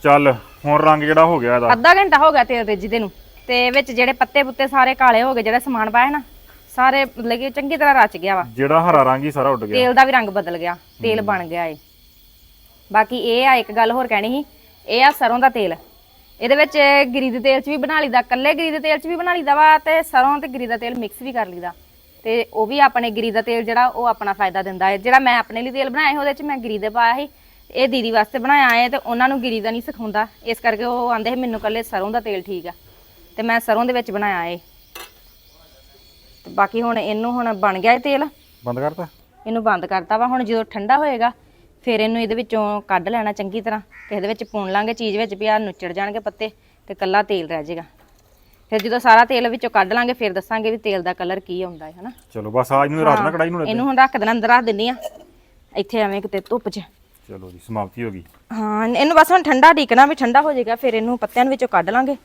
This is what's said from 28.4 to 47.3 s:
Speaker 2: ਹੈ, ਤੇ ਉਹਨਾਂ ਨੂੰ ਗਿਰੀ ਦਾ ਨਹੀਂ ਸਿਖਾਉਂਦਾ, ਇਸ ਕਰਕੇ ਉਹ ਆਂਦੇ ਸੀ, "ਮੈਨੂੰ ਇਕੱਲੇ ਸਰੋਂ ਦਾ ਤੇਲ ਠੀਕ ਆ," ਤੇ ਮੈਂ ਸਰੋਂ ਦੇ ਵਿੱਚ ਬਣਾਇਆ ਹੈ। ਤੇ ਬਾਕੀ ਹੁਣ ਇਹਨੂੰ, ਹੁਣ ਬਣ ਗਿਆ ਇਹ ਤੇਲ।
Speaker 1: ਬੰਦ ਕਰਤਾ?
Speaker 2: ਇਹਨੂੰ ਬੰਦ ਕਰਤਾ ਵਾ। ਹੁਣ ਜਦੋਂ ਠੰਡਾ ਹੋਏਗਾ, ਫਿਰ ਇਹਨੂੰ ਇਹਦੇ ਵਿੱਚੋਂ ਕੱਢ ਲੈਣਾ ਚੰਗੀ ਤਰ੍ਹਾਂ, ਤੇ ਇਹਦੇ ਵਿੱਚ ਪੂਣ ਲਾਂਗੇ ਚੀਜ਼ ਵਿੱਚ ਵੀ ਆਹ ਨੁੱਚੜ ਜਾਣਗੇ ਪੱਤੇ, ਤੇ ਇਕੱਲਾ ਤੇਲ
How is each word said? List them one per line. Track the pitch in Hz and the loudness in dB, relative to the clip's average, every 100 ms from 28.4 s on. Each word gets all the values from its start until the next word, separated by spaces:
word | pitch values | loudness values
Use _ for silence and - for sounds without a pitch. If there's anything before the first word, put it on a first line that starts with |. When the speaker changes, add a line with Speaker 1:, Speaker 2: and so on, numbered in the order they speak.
| 240 285 262 | 0 4 4
Speaker 2:
ਹੈ, | 233 240 | 4 2
ਤੇ | 269 | -2
ਉਹਨਾਂ | - 240 254 | -4 0 0
ਨੂੰ | 277 | 0
ਗਿਰੀ | 247 226 | -4 -4
ਦਾ | 208 | -4
ਨਹੀਂ | 226 | -6
ਸਿਖਾਉਂਦਾ, | 233 285 226 208 220 _ - | -8 -10 -6 -4 -4 _ -10
ਇਸ | 226 | -4
ਕਰਕੇ | 240 220 | -2 -2
ਉਹ | 240 247 240 | -2 -2 -2
ਆਂਦੇ | 233 220 | -2 -2
ਸੀ, | 254 | -4
"ਮੈਨੂੰ | 254 220 | -4 -4
ਇਕੱਲੇ | 214 220 | -4 -6
ਸਰੋਂ | 226 202 196 | -6 -6 -4
ਦਾ | 233 | -4
ਤੇਲ | 226 196 | -4 -8
ਠੀਕ | 180 185 170 | -8 -10 -10
ਆ," | - _ _ _ _ - - | -18 _ _ _ _ -20 -8
ਤੇ | |
ਮੈਂ | 233 233 | -2 -2
ਸਰੋਂ | 233 220 240 | 0 0 0
ਦੇ | |
ਵਿੱਚ | 247 240 | -2 -4
ਬਣਾਇਆ | 196 208 185 | -4 -4 -4
ਹੈ। | 170 175 _ _ _ - - _ _ _ _ _ _ _ _ _ _ _ _ _ - | -6 -10 _ _ _ -20 -20 _ _ _ _ _ _ _ _ _ _ _ _ _ -14
ਤੇ | |
ਬਾਕੀ | 180 196 226 | -2 -2 0
ਹੁਣ | 233 226 | -4 -4
ਇਹਨੂੰ, | 185 214 233 | -4 -4 -4
ਹੁਣ | 247 233 | -4 -4
ਬਣ | 208 208 190 | -2 -2 0
ਗਿਆ | 190 | 2
ਇਹ | 247 | 2
ਤੇਲ। | 285 277 294 _ _ _ 120 | 2 -2 -2 _ _ _ -8
Speaker 1:
ਬੰਦ | 120 | -4
ਕਰਤਾ? | 143 160 165 _ _ _ - | -6 -6 -14 _ _ _ -8
Speaker 2:
ਇਹਨੂੰ | 226 | -4
ਬੰਦ | 220 185 175 | 0 -2 -2
ਕਰਤਾ | 190 165 220 | -6 -2 -2
ਵਾ। | 247 | 0
ਹੁਣ | 254 | -2
ਜਦੋਂ | 233 226 | -2 -4
ਠੰਡਾ | 220 214 208 269 | -4 -8 0 0
ਹੋਏਗਾ, | 294 254 175 - _ _ _ _ | 2 0 -2 -4 _ _ _ _
ਫਿਰ | - 220 | -4 -2
ਇਹਨੂੰ | 220 226 | 0 -2
ਇਹਦੇ | 226 226 | -2 -4
ਵਿੱਚੋਂ | 240 220 208 208 | -4 -2 -2 -4
ਕੱਢ | 202 185 185 | -2 -2 0
ਲੈਣਾ | 233 214 | -4 -4
ਚੰਗੀ | 202 196 208 | -6 -8 -6
ਤਰ੍ਹਾਂ, | 214 214 - - - | -6 -8 -10 -20 -10
ਤੇ | 208 | -6
ਇਹਦੇ | 190 | -6
ਵਿੱਚ | 220 | -6
ਪੂਣ | 214 220 190 | -8 -8 -4
ਲਾਂਗੇ | 196 214 | -4 -4
ਚੀਜ਼ | 233 226 202 | -4 -4 -4
ਵਿੱਚ | 226 196 | -6 -4
ਵੀ | 214 | -2
ਆਹ | 214 | -2
ਨੁੱਚੜ | 214 175 180 | -2 -8 -10
ਜਾਣਗੇ | 170 196 208 | -6 -6 -6
ਪੱਤੇ, | 208 - 220 _ _ _ _ | -10 -10 -12 _ _ _ _
ਤੇ | |
ਇਕੱਲਾ | 196 190 196 | -8 0 0
ਤੇਲ | 208 | 0